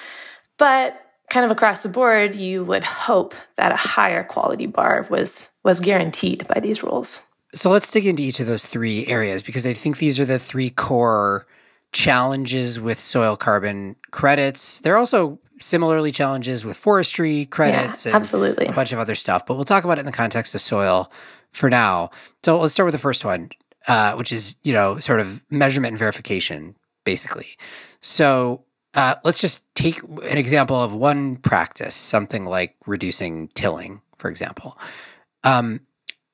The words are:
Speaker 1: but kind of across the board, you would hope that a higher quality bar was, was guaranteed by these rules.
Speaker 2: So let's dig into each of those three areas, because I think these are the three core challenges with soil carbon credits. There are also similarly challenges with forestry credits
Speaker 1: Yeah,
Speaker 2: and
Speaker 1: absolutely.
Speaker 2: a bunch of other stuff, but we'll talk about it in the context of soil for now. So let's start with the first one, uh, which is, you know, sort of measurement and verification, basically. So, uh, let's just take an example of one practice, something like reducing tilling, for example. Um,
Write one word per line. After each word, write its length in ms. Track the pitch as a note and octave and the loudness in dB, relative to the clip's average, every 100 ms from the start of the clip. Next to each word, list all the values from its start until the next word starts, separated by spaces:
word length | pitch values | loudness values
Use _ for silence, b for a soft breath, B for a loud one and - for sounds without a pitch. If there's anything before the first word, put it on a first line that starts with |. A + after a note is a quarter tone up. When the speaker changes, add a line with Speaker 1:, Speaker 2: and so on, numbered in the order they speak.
| B B B B B - | B B B B B 2
Speaker 1:
but 420 | C#4+ C4 C4 - - _ - | 4 4 0 -6 -18 _ -2
kind 160 | B3+ A#3+ | 2 2
of 60 | |
across 300 | A3 G#3+ F#3+ | 4 2 2
the 80 | G3+ | -4
board, 460 | G#3 B3 A3 G#3 G3+ | 0 4 4 2 -2
you 280 | F#3 F#3 F3+ | -6 -4 -2
would 180 | F#3+ | -2
hope 500 | - - - G3 - - - - | -2 -4 0 2 0 -8 -12 0
that 160 | F#3+ | 0
a 60 | - | 0
higher 460 | - A3 G3 E3+ | 0 2 2 0
quality 420 | - - - - - | -4 -2 -2 -2 -2
bar 420 | - - - - | 0 2 0 0
was, 420 | - - - - _ | -2 -2 -6 -14 _
was 160 | - F3 | 0 2
guaranteed 680 | F3+ F#3+ E3 - F#3 F3+ - | 2 2 0 -2 -2 -4 -2
by 120 | - | -2
these 240 | G#3+ G#3+ | 0 -4
rules. 420 | - B3 - - - _ _ | -4 -4 -6 -10 -16 _ _
Speaker 2:
So 160 | - F#3 | -2 4
let's 200 | G3+ - | 4 4
dig 160 | A3 G3 | 2 2
into 180 | D#3 | 0
each 160 | C3+ B2 | -2 -2
of 80 | A#2+ | -2
those 180 | A2 - | -2 -4
three 420 | A#2 A2+ G#2+ C3 | -4 -2 -2 -2
areas, 340 | A#2+ G#2+ F#2+ | -2 0 -4
because 240 | - A#2+ B2 | -6 -4 -2
I 80 | |
think 240 | A#2+ D3+ C#3+ | -2 -4 0
these 220 | D3+ C3+ | 0 2
are 60 | C3 | 0
the 140 | B2+ | 0
three 300 | - C3 B2+ | -2 -4 -4
core 800 | - - B2 A#2+ G#2+ G2+ G2 b b b b b | -2 0 2 4 4 2 0 b b b b b
challenges 840 | - D#3+ B2 C3 C3+ B2+ C3 B2 A#2 | 0 4 4 2 -2 -2 -2 -2 -4
with 200 | A2+ A2 | -4 -4
soil 360 | - B2+ A2 G#2 | -2 2 2 2
carbon 600 | - G#2 G2+ G2+ G2 - - | 2 2 0 -4 -8 -12 -14
credits. 680 | - C#3 C#3+ C#3 - - - | 0 4 4 2 -2 -6 -2
There 140 | D#3 | 2
are 40 | G#3 | 4
also 420 | A#3+ A3+ D#3 D3+ _ - | 4 2 2 -4 _ -12
similarly 520 | - E3+ E3 D#3+ D3+ | -2 2 2 2 0
challenges 540 | C3+ C#3 C3+ B2 B2 G#2+ | 0 -2 -2 -4 -6 -8
with 120 | - | -2
forestry 680 | G#3 G3 E3 - D#3+ D3+ C#3+ | 2 2 2 0 0 0 -2
credits 600 | - D3+ - B2+ - - | 2 2 2 -2 -6 0
Speaker 1:
Yeah, 60 | |
Speaker 2:
and 40 | G#3+ | 0
Speaker 1:
absolutely. 500 | G#3+ G3 G3 - - | 2 0 0 0 -2
Speaker 2:
a 60 | |
bunch 220 | E3 B2+ | 0 -2
of 60 | A2+ | -2
other 160 | A2 G#2 | -2 -4
stuff, 300 | - F2+ - | 0 0 0
but 100 | C3 | -4
we'll 100 | C#3 | 2
talk 180 | G3 | 2
about 140 | F3 D#3 | 2 0
it 40 | |
in 40 | C#3 | -2
the 60 | |
context 440 | - A#2 A#2 - G#2 | -2 -2 -2 -4 -6
of 60 | |
soil 500 | - G#2+ G2 F#2 F#2 B B B B | -2 2 4 2 0 B B B B
for 180 | - C3+ | -2 2
now. 400 | A#2+ G#2+ F2+ E2+ B B B | 4 4 2 -4 B B B
So 160 | - E3 | 2 4
let's 140 | D#3 | 2
start 120 | - F3+ | 2 2
with 80 | |
the 60 | D3+ | 0
first 260 | C#3 A#2+ G#2+ | -2 -2 -2
one, 260 | F2+ E2 - _ _ - | -4 -6 -18 _ _ 0
uh, 280 | A#2 G#2 A2 | 2 2 0
which 160 | A#2 | -4
is, 240 | A2+ G#2 - | -6 -6 -6
you 100 | D3 | 0
know, 260 | A2 G2 B2 | 2 2 0
sort 200 | - A#2 | 0 0
of 240 | G2 G#2 - | 0 -8 -6
measurement 400 | D3 C#3 C3+ A#2+ | 0 2 2 -2
and 80 | A2 | -2
verification, 760 | A2 - - G2 - D2+ D#2+ - _ _ | -4 -4 -4 -4 -4 -8 -14 -20 _ _
basically. 540 | - F2+ - - - - B B B B | -6 -6 -6 -10 -12 -18 B B B B
So, 640 | - - C#3+ C3 B2 B2+ _ _ _ | -4 4 4 4 2 -4 _ _ _
uh, 220 | C#3+ C3 C#3+ | 0 2 2
let's 160 | E3+ - | 0 0
just 340 | F3+ - _ | -2 -2 _
take 280 | - E3 D#3+ | -2 -2 -2
an 340 | - D3+ - C#3+ | -10 -12 -4 -2
example 380 | B2 D3 C3+ B2+ | 2 2 2 0
of 180 | A#2+ | -2
one 440 | G#2+ C#3+ C#3+ C#3 B2+ | 2 2 2 -2 -4
practice, 580 | - F#2+ E2 - - - | 0 2 0 -6 -8 -6
something 500 | - G#2+ G2+ A2 F#2 | 0 0 0 -6 -4
like 300 | F#2 F2+ _ - | -2 -4 _ -8
reducing 640 | G2 F#2 - F2+ D#2+ D#2 | -4 -4 -4 -6 -8 -10
tilling, 520 | - G2+ D#2+ F2+ G#2 _ _ | -4 -4 -4 -10 -18 _ _
for 120 | F#2 | -10
example. 480 | F2 - - - B B B B B B _ C3+ | -8 -10 -10 -18 B B B B B B _ 2
Um, 360 | B2 A#2 G#2+ - _ - - _ | 2 0 -6 -12 _ -18 -18 _